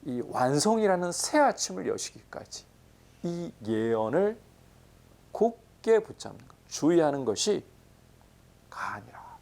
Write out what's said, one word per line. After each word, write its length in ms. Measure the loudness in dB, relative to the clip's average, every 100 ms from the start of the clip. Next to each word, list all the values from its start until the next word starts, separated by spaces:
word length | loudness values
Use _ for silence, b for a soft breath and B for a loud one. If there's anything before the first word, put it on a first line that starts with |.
이 180 | -6 -6
완성이라는 880 | -4 0 2 4 2 4 2 2 0
새 280 | -4 0 4
아침을 480 | 4 2 -6 -6 -4
여시기까지 760 | -4 -6 -12 -16 -16 -14 -18 -18 _ _ _ _ -10
이 280 | -8 -6 -10 -12 -4
예언을 760 | 0 2 0 2 2 0 -2 -14 _ -20 -20 -20 -20 -20 -20 -16
굳게 720 | 0 0 0 _ _ 2 2
붙잡는 340 | 2 -12 -16 -16
것, 180 | -20 -20 _
주의하는 580 | 0 4 6 4 2 -2
것이 400 | 0 0 -2 -4 -20 -20 _ _ _ -20 _ _ _ _
가하니라. 680 | -10 -8 -8 -14 -20 -20 -20